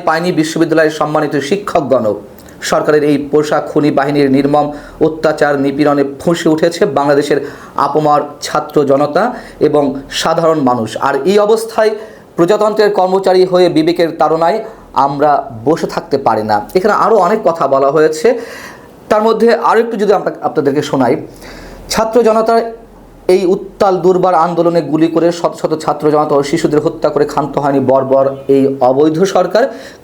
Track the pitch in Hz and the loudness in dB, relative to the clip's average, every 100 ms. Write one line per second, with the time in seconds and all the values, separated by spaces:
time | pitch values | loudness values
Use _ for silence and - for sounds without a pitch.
0 | 175 160 180 151 156 160 165 160 156 156 | -2 0 0 -2 -2 -2 0 2 0 0
1 | 151 151 147 147 139 135 - 175 131 127 | -2 -2 -2 -2 -2 -2 0 -2 0 0
2 | 110 101 - - - - - 165 156 151 | 0 -4 -8 -20 -20 -12 -4 -2 2 2
3 | 147 139 147 151 147 151 - 151 147 139 | 2 0 0 0 0 -2 -2 0 0 0
4 | 139 143 139 131 143 151 143 - - - | 0 2 2 2 2 0 0 -6 -16 -2
5 | 160 160 156 151 147 139 139 139 147 143 | -2 0 -2 0 0 0 -2 0 0 2
6 | 139 - - 170 - 156 170 - 196 139 | -2 -4 -2 0 0 0 0 0 -2 0
7 | 143 143 147 143 - - - - 143 156 | 0 0 0 -2 -4 -12 -10 -4 -2 0
8 | 151 147 - - - 151 - 156 135 135 | 2 2 -2 -10 -6 -4 -2 0 2 2
9 | 147 156 233 - - - 151 147 139 - | 0 0 -2 -4 -14 -2 0 2 0 -4
10 | - - - 165 165 160 131 123 110 - | -8 -4 -2 0 0 2 0 0 -4 -4
11 | 135 139 139 208 208 220 - - 220 220 | -2 0 0 2 2 0 -2 -2 0 -2
12 | - - - - 170 208 208 208 208 202 | -10 -20 -10 0 2 2 0 2 2 2
13 | 185 190 190 185 180 180 175 147 160 170 | 0 2 2 2 2 4 4 2 0 0
14 | 165 165 151 160 165 220 - - - - | -2 0 0 2 0 -2 -6 -16 -6 0
15 | 139 143 147 143 - 113 117 165 196 - | 0 2 2 2 -2 -6 -2 -2 -2 -8
16 | - 135 123 110 107 107 107 185 220 196 | -4 -2 0 0 0 -2 0 0 2 2
17 | 175 220 180 220 196 - 143 135 139 156 | 2 2 2 2 0 0 0 2 2 4
18 | 156 156 226 262 - - - - - - | 2 2 0 0 -6 -16 -18 -20 -20 -20
19 | - 214 220 214 233 220 151 208 233 220 | -2 0 2 2 2 2 2 2 0 0
20 | 202 190 180 156 147 160 139 143 - 139 | 0 0 -2 -6 -4 -2 0 -2 -2 0
21 | 123 147 - - - - - - - - | 0 0 -6 -18 -20 -18 -20 -20 -6 -2
22 | 220 240 226 220 220 226 226 - - - | 0 2 2 2 2 0 -2 -10 -20 -20
23 | - - - 185 180 190 - - 202 185 | -20 -6 0 2 2 -2 -6 -2 0 2
24 | 180 180 185 175 170 170 170 170 143 156 | 2 2 2 2 2 0 0 0 0 0
25 | 165 165 170 170 156 - 165 156 160 151 | 0 2 0 0 -4 -4 -4 -4 -4 -2
26 | 151 151 151 143 139 165 160 147 156 - | 0 0 2 0 0 -2 0 0 0 -2
27 | 156 143 147 - 143 - 143 139 127 135 | -2 0 0 -2 -4 -2 0 0 2 2
28 | 123 135 135 - - 139 131 135 123 131 | 2 2 2 -2 0 2 2 2 2 2
29 | 156 156 190 - 180 214 269 - - - | 2 2 0 0 0 0 -2 -4 -18 -20